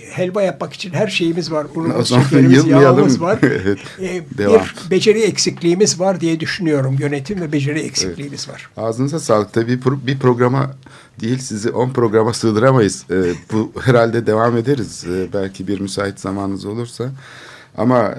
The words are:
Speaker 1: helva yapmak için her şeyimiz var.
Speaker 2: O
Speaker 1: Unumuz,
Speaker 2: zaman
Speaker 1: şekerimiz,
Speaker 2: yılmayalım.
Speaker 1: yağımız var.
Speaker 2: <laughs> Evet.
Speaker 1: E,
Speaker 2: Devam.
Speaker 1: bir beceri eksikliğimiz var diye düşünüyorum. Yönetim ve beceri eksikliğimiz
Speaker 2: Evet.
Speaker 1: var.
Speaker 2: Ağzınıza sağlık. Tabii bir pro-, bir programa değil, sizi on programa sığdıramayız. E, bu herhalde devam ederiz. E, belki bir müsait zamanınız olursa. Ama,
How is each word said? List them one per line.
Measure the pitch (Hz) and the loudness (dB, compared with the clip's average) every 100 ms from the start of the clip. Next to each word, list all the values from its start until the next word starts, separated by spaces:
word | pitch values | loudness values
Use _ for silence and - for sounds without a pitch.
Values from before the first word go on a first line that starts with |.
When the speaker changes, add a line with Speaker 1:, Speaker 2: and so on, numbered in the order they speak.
| - | -14
Speaker 1:
helva | - 180 202 | -6 -4 -2
yapmak | 190 - 170 | -2 -4 -10
için | - 185 | -10 -8
her | 165 208 | -4 -2
şeyimiz | - 165 170 165 | 0 -2 -2 -4
var. | 156 147 165 | -4 -4 -4
Speaker 2:
O | |
Speaker 1:
Unumuz, | 165 - - | -4 0 2
Speaker 2:
zaman | 123 | 2
Speaker 1:
şekerimiz, | 131 139 131 131 | 4 6 8 6
Speaker 2:
yılmayalım. | 156 139 139 127 | 6 6 8 6
Speaker 1:
yağımız | 147 123 | 4 2
var. | 170 220 | 0 2
Speaker 2:
<laughs> | |
Evet. | 135 107 95 101 - - | 2 0 -2 -4 -6 -10
Speaker 1:
E, | 185 180 143 135 | -8 -8 -10 -4
Speaker 2:
Devam. | 101 226 - - 165 | 4 4 2 -10 -2
Speaker 1:
bir | |
beceri | 185 220 214 | 0 2 2
eksikliğimiz | 208 139 175 131 170 180 214 160 | 2 0 -4 -2 0 2 2 2
var | 190 185 | -2 0
diye | 165 160 | -2 -2
düşünüyorum. | 160 - 165 143 131 135 | -4 -4 0 0 0 -2
Yönetim | 147 143 135 196 | -2 -4 -6 -8
ve | 160 | -4
beceri | 151 139 156 | -2 -2 -4
eksikliğimiz | 127 - 92 87 143 131 - | -6 -6 -6 -8 -12 -12 -14
Speaker 2:
Evet. | |
Speaker 1:
var. | - - - | -16 -18 -8
Speaker 2:
Ağzınıza | 110 113 135 160 | -6 -2 -2 -4
sağlık. | 131 107 104 | 0 2 2
Tabii | 113 113 | -2 -2
bir | 127 | 0
pro-, | 127 135 135 | -2 -2 -4
bir | 135 | 0
programa | 127 120 123 135 135 - - - - - | 2 2 2 0 -4 -8 -20 -20 -20 -8
değil, | 110 131 | -4 -4
sizi | 131 107 107 | -6 -6 -4
on | - 127 | -2 -2
programa | 131 117 110 110 | 0 2 4 2
sığdıramayız. | 113 117 107 131 131 98 - - | 0 0 4 4 4 2 0 -4
E, | 90 87 82 - | -2 0 -4 -4
bu | 107 113 - | -4 -4 -4
herhalde | 127 120 117 117 113 | 2 4 4 0 0
devam | 107 120 117 | 2 2 0
ederiz. | 120 143 90 - | 0 -2 -4 -10
E, | 85 92 90 | -6 -6 -4
belki | 98 98 98 95 | -6 -6 -8 -6
bir | 95 | -6
müsait | 98 101 101 98 | -6 -4 -6 -6
zamanınız | 98 98 98 95 | -8 -6 -6 -8
olursa. | 98 110 120 - 123 135 - - - - - - | -8 -8 -10 -8 -10 -10 -18 -20 -20 -20 -20 -4
Ama, | 117 123 104 | 2 2 2